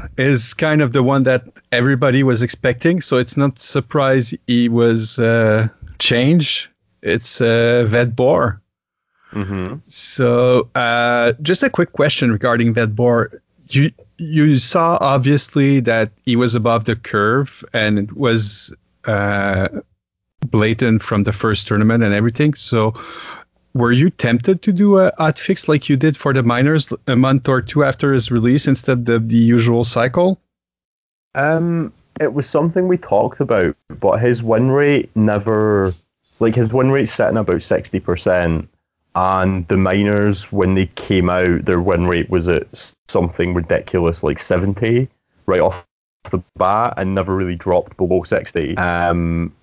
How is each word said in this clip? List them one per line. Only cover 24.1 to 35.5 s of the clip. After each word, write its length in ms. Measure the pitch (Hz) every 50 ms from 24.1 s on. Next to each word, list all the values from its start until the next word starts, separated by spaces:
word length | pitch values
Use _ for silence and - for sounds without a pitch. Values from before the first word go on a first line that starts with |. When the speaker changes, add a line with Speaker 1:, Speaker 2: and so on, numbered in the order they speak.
Speaker 1:
tempted 500 | - - - 117 120 120 120 196 190 170
to 120 | - 214
do 260 | 185 175 208 202 196 190
a 120 | 185 185 -
hot 220 | - 160 156 - -
fix 300 | - - 190 - - -
like 200 | 156 143 - -
you 80 | 143
did 220 | 131 151 160 147 -
for 160 | - 143 131
the 80 | 135
minors 500 | 117 117 117 123 135 147 160 156 139 - - - -
a 100 | - 127
month 320 | 123 131 135 135 135 - 135
or 140 | 131 127
two 200 | - - - 147
after 300 | 143 135 131 - 143 139
his 180 | 135 127 110 -
release 360 | 120 113 110 123 131 147 - 143
instead 400 | 135 - - 143 127 123 117 120
of 220 | 117 113 113 113
the 80 | 117 117
usual 460 | 113 117 120 120 113 120 117 117 117
cycle? 540 | 117 - 117 117 127 120 175 175 190 190 - _ _ _ _ _ _ _ _ _ _ _ _ _ _ _ _ _ _ -
Speaker 2:
Um, 580 | 135 143 151 160 165 170 170 170 165 151 - - _ _ _ - 123
it 140 | 151 131 117
was 120 | 143 131
something 400 | - - 147 160 170 165 185 180 185
we 100 | 180 175
talked 420 | - - 98 104 110 95 - -
about, 340 | 143 - 120 98 90 78 - _ _ - - -
but 200 | - 98 - 113
his 240 | 117 123 123 117
win 280 | 113 113 113 113 127 131
rate 400 | 131 143 147 143 143 123 - - -
never, 800 | 110 107 107 104 104 101 113